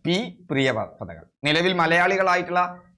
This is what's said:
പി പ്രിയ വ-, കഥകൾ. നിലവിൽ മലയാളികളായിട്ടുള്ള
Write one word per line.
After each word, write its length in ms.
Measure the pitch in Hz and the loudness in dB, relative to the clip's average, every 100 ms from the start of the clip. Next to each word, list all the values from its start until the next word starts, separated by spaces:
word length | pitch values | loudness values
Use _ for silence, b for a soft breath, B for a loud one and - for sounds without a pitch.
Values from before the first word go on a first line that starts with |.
| 156 | -2
പി 420 | 180 247 - - | -2 -2 -10 -6
പ്രിയ 200 | 135 135 | 0 0
വ-, 140 | 110 98 | 0 -6
കഥകൾ. 400 | - 92 82 - _ | -10 -16 -16 -20 _
നിലവിൽ 300 | 147 156 180 | -2 0 0
മലയാളികളായിട്ടുള്ള 1120 | 180 160 170 180 190 190 180 175 175 180 - - | 0 2 2 2 2 2 2 0 -2 -2 -4 -20